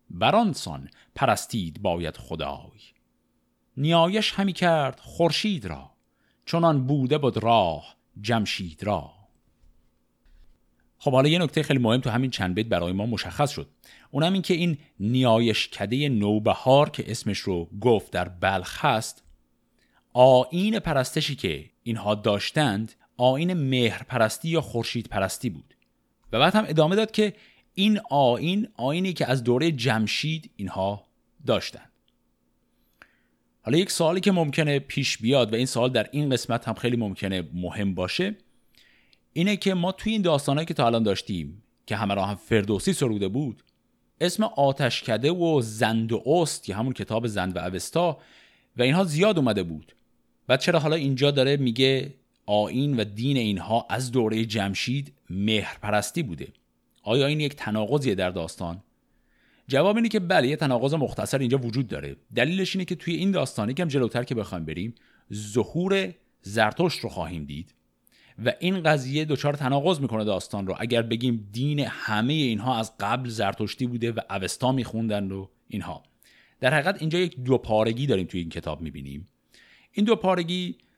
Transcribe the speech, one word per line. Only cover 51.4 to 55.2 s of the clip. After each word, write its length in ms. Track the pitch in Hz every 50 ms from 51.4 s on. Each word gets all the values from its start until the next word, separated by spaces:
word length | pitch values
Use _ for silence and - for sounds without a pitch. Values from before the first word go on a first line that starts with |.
| 127 135 143
میگه 560 | 143 135 123 113 127 131 135 135 131 - - - _ _ _ _ _ _
آیین 540 | - 104 104 104 95 80 127 143 147 139 113
و 40 | 107
دین 340 | 104 101 107 120 139 139
اینها 480 | 131 113 107 101 92 87 - 110 117 - -
از 220 | 98 117 131 123
دورهٔ 340 | 117 131 113 110 110 110 113
جمشید 680 | 110 107 113 98 98 98 - - 120 127 143 139 143 - _